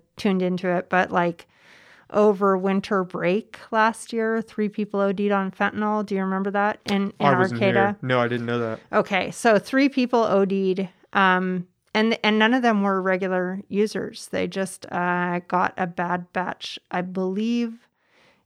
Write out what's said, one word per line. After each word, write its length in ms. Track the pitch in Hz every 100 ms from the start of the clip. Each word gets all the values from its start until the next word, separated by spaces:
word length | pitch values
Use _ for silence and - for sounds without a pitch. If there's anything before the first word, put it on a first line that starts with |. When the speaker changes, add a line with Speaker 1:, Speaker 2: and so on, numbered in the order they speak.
| - -
Speaker 1:
tuned 260 | 214 190
into 260 | 180 180 185
it, 220 | 180 -
but, 200 | 185 190
like, 360 | 185 175 170 - _ - - - - -
over 460 | - 214 190 202 190
winter 440 | 196 196 - 202
break 560 | 180 175 170 196 - - -
last 420 | 220 220 220 -
year, 300 | 226 220 226
three 260 | 226 - 208
people 320 | 208 208 202
O 120 | 196
D'd 180 | 196 202
on 180 | 202 190
fentanyl. 540 | - 202 202 214 214
Do 100 | 208
you 60 | 196
remember 280 | 190 190 196
that 300 | 202 202 - -
in, 260 | 196 196 -
in 80 | 143
Speaker 2:
I 120 | 180
wasn't 240 | 185 120
Speaker 1:
Arcata? 160 | 196 -
Speaker 2:
here. 180 | 196 208
No, 180 | 131 127
I 80 | 120
didn't 180 | 120 117
know 120 | 120
that. 220 | 113 110 -
Speaker 1:
Okay, 380 | 214 - 196 185
so 280 | - 240 208
three 300 | - 262 277
people 320 | 269 247 240
O 220 | 220 196
D'd, 440 | 196 196 190 185 185 - _
um, 520 | 202 190 185 185 185 175 _ _
and, 240 | 220 220 233
and 160 | 214 214
none 140 | 220
of 60 | 254
them 200 | 240 208
were 180 | 202 190
regular 600 | 185 185 190 185 180 190 -
users. 600 | 190 214 - - - -
They 180 | 185 180
just, 360 | 190 190 - -
uh, 480 | 180 175 180 180 175 175
got 240 | 180 190 -
a 80 | 185
bad 440 | 175 175 180 175
batch. 440 | 185 180 - - - _
I 100 | 180
believe 880 | 185 185 185 190 220 240 233 233 _ _ _ _ _ _